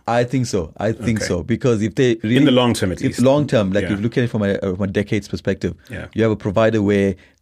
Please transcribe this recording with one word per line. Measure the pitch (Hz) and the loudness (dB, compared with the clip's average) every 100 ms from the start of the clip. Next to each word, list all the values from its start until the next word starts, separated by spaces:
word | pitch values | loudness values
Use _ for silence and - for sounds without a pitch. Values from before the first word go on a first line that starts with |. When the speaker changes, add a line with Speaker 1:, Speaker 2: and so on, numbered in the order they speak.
| - | -2
Speaker 1:
I | 120 | 0
think | 123 135 123 | 0 -2 -2
so. | 101 80 - | -2 -4 -4
I | 104 | -4
think | 113 117 110 | -2 -2 -2
Speaker 2:
Okay. | - | -2
Speaker 1:
so. | 90 | -4
Because | 78 117 131 113 | -2 -2 0 0
if | 107 - | 0 0
they | 127 113 | 2 2
really | 107 127 | 2 4
Speaker 2:
In | 143 | 4
the | |
long | 127 123 | 4 2
term, | 110 98 | 2 -2
at | 85 | -2
Speaker 1:
if | |
Speaker 2:
least. | 131 - | -4 2
Speaker 1:
long | 127 147 143 | 2 2 2
term, | 127 98 | 2 2
like, | 98 | 0
Speaker 2:
Yeah. | 92 | -2
Speaker 1:
if | 101 | -2
you | |
look | 113 135 | -2 -2
at | |
it | 120 | -2
from | 110 | 0
a, | 98 98 | 0 0
from | 95 92 | -2 -4
a | 98 | -2
decade's | 104 101 107 101 | -2 -2 -4 -4
perspective, | 92 - 95 92 85 - | -6 -4 -2 -4 -6 -12
Speaker 2:
Yeah. | 87 82 | -14 -8
Speaker 1:
you | 104 | 0
have | 113 | 0
a | 104 | 0
provider | 107 95 113 110 | -2 2 2 2
where | 101 101 98 95 - _ | 2 2 2 -2 -10 _